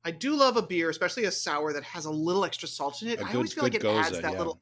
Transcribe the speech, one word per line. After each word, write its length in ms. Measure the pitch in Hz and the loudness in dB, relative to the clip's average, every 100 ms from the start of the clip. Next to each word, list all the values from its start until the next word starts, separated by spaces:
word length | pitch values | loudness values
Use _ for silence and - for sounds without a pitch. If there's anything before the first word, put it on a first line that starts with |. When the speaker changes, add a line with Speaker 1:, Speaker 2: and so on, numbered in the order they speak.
Speaker 1:
I 80 | 170 | -6
do 240 | 160 262 | -2 -2
love 220 | 294 262 233 | 6 6 6
a 40 | |
beer, 260 | 165 175 165 | 0 0 0
especially 360 | 160 175 254 | 0 -2 0
a 60 | 202 | 0
sour 420 | - 175 147 151 | 0 -2 0 0
that 100 | 147 | -2
has 220 | 139 175 | -6 -8
a 60 | 151 | -4
little 320 | 156 160 190 | -2 2 2
extra 240 | 175 - 165 | 2 -2 -8
salt 340 | - 143 - | -4 -4 -4
in 60 | 226 | -6
it. 100 | 233 | -4
Speaker 2:
A 60 | |
Speaker 1:
I 80 | 185 | -2
always 200 | 123 - | 0 0
Speaker 2:
good, 20 | |
Speaker 1:
feel 80 | 311 | 0
like 80 | 254 | 0
Speaker 2:
good 120 | - | 2
Speaker 1:
it 120 | 107 107 | 2 2
adds 120 | 160 | 2
Speaker 2:
gose, 100 | 170 | 0
Speaker 1:
that 100 | 165 | -2
Speaker 2:
yeah. 60 | 156 | -2
Speaker 1:
little 220 | 165 - | -4 -4